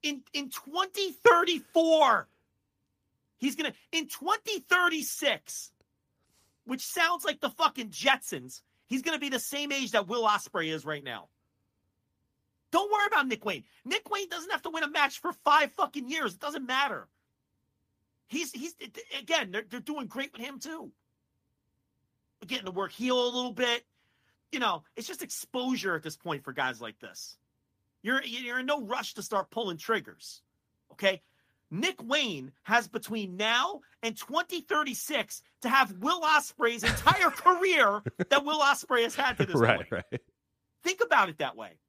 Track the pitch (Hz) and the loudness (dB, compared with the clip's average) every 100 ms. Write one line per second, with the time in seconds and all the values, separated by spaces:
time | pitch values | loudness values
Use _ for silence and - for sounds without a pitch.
0 | 302 285 - 285 277 - - 320 381 403 | -2 -4 -8 -8 -8 -10 -6 -2 -2 0
1 | 381 277 453 339 349 339 - 330 330 320 | -4 4 6 8 4 0 0 2 6 6
2 | 277 208 - _ _ _ _ _ _ _ | 8 4 0 _ _ _ _ _ _ _
3 | _ _ _ _ 269 285 302 - _ 330 | _ _ _ _ -4 -2 -6 -6 _ -4
4 | 311 - 311 440 453 403 - 359 349 320 | -4 -6 0 0 0 -6 2 4 4 2
5 | 262 - 294 208 - - - _ _ _ | -4 -2 -2 -2 -6 -14 -14 _ _ _
6 | _ _ _ _ _ _ - 262 - - | _ _ _ _ _ _ -10 -8 -6 0
7 | 330 349 302 302 277 - 311 - 220 165 | 0 2 -2 -2 -6 0 0 0 -10 0
8 | 226 269 - 143 127 - _ _ _ 262 | 2 2 0 -10 -10 -20 _ _ _ -4
9 | 320 311 285 262 - 285 294 277 254 226 | 4 4 4 -2 -2 -4 -2 -2 2 2
10 | 185 240 220 208 - 190 160 156 147 151 | 2 2 4 4 0 -2 -2 -2 -4 -8
11 | 135 110 82 _ _ _ _ _ _ _ | -6 -10 -12 _ _ _ _ _ _ _
12 | _ _ _ _ _ _ _ 339 403 415 | _ _ _ _ _ _ _ 0 2 0
13 | 415 415 262 220 208 170 - _ 247 392 | 2 2 0 -2 -4 -6 -10 _ -6 -6
14 | - 403 381 339 339 330 339 330 294 311 | -4 -6 -4 -10 -6 -6 -4 -4 -4 0
15 | 277 - 330 - - 294 294 - - 294 | 0 0 -8 -2 4 4 4 -2 -4 -4
16 | 247 320 254 185 294 302 247 262 277 170 | -6 -4 -4 -4 -8 -8 -4 -2 0 -4
17 | - _ _ _ _ _ _ _ _ _ | -12 _ _ _ _ _ _ _ _ _
18 | _ _ _ 311 311 247 320 - - - | _ _ _ -8 -8 -8 -12 -14 -18 -18
19 | - 269 269 330 220 202 214 262 - 294 | -12 -12 -2 -2 0 -6 -6 -12 -8 -8
20 | 226 247 277 - 247 277 302 320 - _ | -8 -8 -10 -10 -14 -12 -12 -12 -14 _
21 | _ _ _ _ _ _ _ _ _ _ | _ _ _ _ _ _ _ _ _ _
22 | _ _ _ _ 180 226 190 185 190 - | _ _ _ _ -8 -8 -6 -6 -6 -4
23 | 254 254 247 247 247 208 247 240 _ _ | 0 2 2 0 -4 -2 0 -2 _ _
24 | _ _ _ _ _ 285 233 165 _ - | _ _ _ _ _ -2 0 -2 _ -14
25 | 226 330 262 - - 254 254 254 190 165 | -12 -12 -10 -12 -6 -4 -2 -2 -2 -4
26 | 156 - 175 147 - 131 131 117 117 - | -6 -10 -8 -8 -8 -4 -4 -4 -12 -14
27 | 104 92 - - _ _ _ _ _ _ | -18 -16 -18 -20 _ _ _ _ _ _
28 | 208 262 269 240 240 247 254 294 208 254 | -2 -2 -2 -8 -6 -6 -2 -2 -2 -6
29 | - - - 202 185 226 214 165 - 220 | -6 -10 -4 -4 -4 -4 -4 -6 -2 -2
30 | - 85 - - _ _ _ _ _ - | -2 -20 -20 -20 _ _ _ _ _ 0
31 | 196 190 _ _ _ _ _ 165 330 370 | 0 0 _ _ _ _ _ -4 -4 -4
32 | 233 294 262 151 131 _ - 233 185 233 | -2 0 0 -6 -10 _ 0 0 2 -10
33 | - 220 196 180 214 233 320 403 _ _ | -6 -6 -6 -4 0 0 0 -6 _ _
34 | 226 226 - 294 349 349 - 392 277 226 | -8 -6 -4 -2 -2 -6 -2 -2 0 -6
35 | - 285 202 - _ _ 240 269 247 180 | -4 -4 -4 -10 _ _ 2 4 2 0
36 | 247 349 311 302 - - 233 233 - - | -2 0 2 2 0 -2 -2 0 -2 4
37 | - 381 349 - 359 359 381 330 220 202 | 4 6 4 6 4 6 4 6 4 4
38 | - - 285 277 285 311 277 269 - 247 | -6 -6 4 4 4 2 4 4 2 2
39 | 233 - 277 233 131 - 117 104 - - | 2 0 -2 0 0 4 4 4 0 -8
40 | - - _ _ _ _ _ _ 349 381 | -6 -10 _ _ _ _ _ _ -4 -2
41 | 403 294 190 156 139 110 104 80 | 4 4 4 0 -6 -6 -14 -16